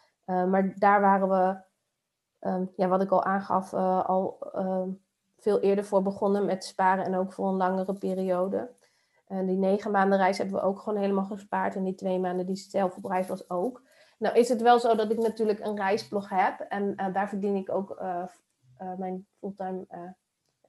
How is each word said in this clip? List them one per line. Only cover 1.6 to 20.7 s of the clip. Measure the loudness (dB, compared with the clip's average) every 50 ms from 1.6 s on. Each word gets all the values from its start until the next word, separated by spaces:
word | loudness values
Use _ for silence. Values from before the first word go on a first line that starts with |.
| -8 _ _ _ _ _ _ _ _ _ _ _ _ _ _ _
ehm, | -6 -4 -2 -2 -4 -4 -2
ja, | -2 2 2
wat | 4 2
ik | 2 4
al | 2 2 2
aangaf, | 2 0 -2 -2 -2 -2 -2 -2 -2 -4
eh, | -2 0 2 2 0 0
al, | 0 0 0 0 -2 -6 -8 -14 -10 -6
ehm, | -4 -4 -2 -2 -2 -4 -4 -8 -10 _ _ _ _ _ _ _ _
veel | _ 0 2 4
eerder | 4 4 2 2 0
voor | 2 2 2
begonnen | 2 2 0 0 0 2 2 2 2
met | 0 -2 -4 -6
sparen | -10 -4 0 2 2 2 2 0
en | 0 0
ook | 0 -2 -2 -4
voor | -4 -2 -2
een | 0
langere | 0 0 0 0 0 -2 -2 -4
periode. | -4 -4 -4 -2 -2 -2 0 0 0 0 -2 -2 -4 -6 -6 -12 _ _ _ _ _ _ _ _ _ _ _
En | -6 -4 -2
die | 0 0 2
negen | 2 2 2 0 0 0
maanden | 2 2 4 4 4 4
reis | 4 4 2 0
hebben | -2 -2 -2
we | -2
ook | 0 -2 -2 -2
gewoon | -4 -4 -4 -2
helemaal | 0 0 0 0 -2
gespaard. | -4 -6 -10 -10 -6 -4 -4 -2 -2 -4
En | -2 -4
die | -4 -4
twee | -4 -4 -2 -2 0
maanden | -2 -2 -2 -4 -4
die | -4 -6
ze | -6 -8 -6
zelf | -2 -2 0 0 -2
op | -6 -8
reis | -4 -2 -2 -2 -2
was | -6 -8 -8 -6
ook. | -4 -2 -2 -4 -4 -8 -16 _ _ _ _ _ _ _
Nou | -2 2 4
is | 4 4 4
het | 2 2
wel | 6 6 6 6
zo | 6 4 2
dat | 2 2 0
ik | 0 0
natuurlijk | 0 -2 0 0 0 0 0 -2
een | -4 -6 -6
reisblog | -4 -2 -2 -2 -2 -4 -4 -6 -6 -6 -2
heb. | 0 2 2 2 0 -4
En, | -8 -8 -4 -2 -2 -2 -2
eh, | -2 -4 -2 -2
daar | -2 -2 -2
verdien | -4 -4 -2 0 -2
ik | -2 -2 -2
ook, | -4 -4 -4 -4
eh, | -8 -8 -8 -6 -6 -6 -6
f-, | -8 -12 _ _ _ _ _ _ _ _ _
eh, | -12 -10 -8 -8
mijn | -6 -6 -8 -8 -12 _ _ _
fulltime, | -12 -12 -10 -8 -8 -8 -8 -8 -10 -12
eh, | -14 -14 -14 -16 -18 _ _ _ _ _ _ _ _ _ _ _